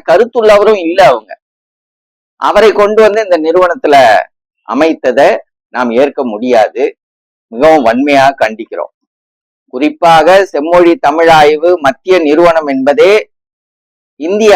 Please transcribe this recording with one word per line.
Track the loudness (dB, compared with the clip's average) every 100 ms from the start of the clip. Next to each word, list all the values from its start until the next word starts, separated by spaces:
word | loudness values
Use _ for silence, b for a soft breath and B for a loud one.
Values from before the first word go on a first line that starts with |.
கருத்துள்ளவரும் | 0 0 0 0 2 2 2 -2
இல்ல | -2 2 2
அவங்க. | 2 -6 -20 _ _ _ _ _ _ _ _ _ _
அவரை | -2 0 2
கொண்டு | 2 0 2
வந்து | 0 0
இந்த | -2 -2
நிறுவனத்துல | 0 0 0 -2 0 2 4 2 -2 _ _ _ -8
அமைத்ததை | -4 -2 -2 -4 0 0 -2 -8 _ _
நாம் | -8 -4
ஏற்க | -2 -2 -4
முடியாது, | -8 -8 -2 0 0 -2 -6 -8 _ _ _ _ _
மிகவும் | -2 0 2 0
வன்மையாக | -2 0 0 0 0
கண்டிக்கிறோம். | -4 -6 -14 -12 -12 _ _ _ _ _ _ _ _
குறிப்பாக | -6 -6 -2 0 2 2 2 0
செம்மொழி | -4 -2 2 2 0
தமிழாய்வு | -2 0 2 4 2 0 0 -2
மத்திய | -2 -4 -2 -2
நிறுவனம் | 0 2 2 0 -2
என்பதே | -4 -2 0 2 0 -2 _ _ _ _ _ _ _ _ -12
இந்திய | -8 -2 2